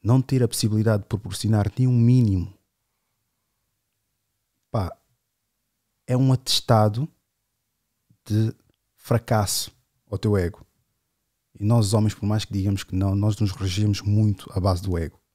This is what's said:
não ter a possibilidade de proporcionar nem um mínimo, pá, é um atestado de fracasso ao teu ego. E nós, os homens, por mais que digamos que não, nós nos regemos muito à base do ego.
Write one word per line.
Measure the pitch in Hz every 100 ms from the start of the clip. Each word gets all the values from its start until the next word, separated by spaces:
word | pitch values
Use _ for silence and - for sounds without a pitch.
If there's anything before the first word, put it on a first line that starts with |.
não | 101 131
ter | 127 131
a | 120
possibilidade | - 110 107 110 104
de | -
proporcionar | 104 107 95 107 107 98 -
nem | 127
um | 123
mínimo, | 117 127 113 95 87 - _ _ _ _ _ _ _ _ _ _ _ _ _ _ _ _ _ _ _ _ _
pá, | 117 90 - _ _ _ _ _ _ _ _ _ _ -
é | 127
um | 135
atestado | 127 - - - 113 107 110 151 _ _ _ _ _ _ _ _ _ _ _ -
de | 107 110 - _ _ _ _
fracasso | - 120 - 113 98 - - _ _ _ _
ao | 101
teu | 107 101
ego. | 87 - - _ _ _ _ _ _ _ _ -
E |
nós, | 104 120 98
os |
homens, | 107 107
por | - 101
mais | 107
que | -
digamos | 101 98 98
que | - 92
não, | 98 98
nós | 104 101
nos | 104
regemos | - 95 92 107 98
muito | 101 104 107 98 -
à | 95
base | 95 87
do | 95 87
ego. | 80 _ _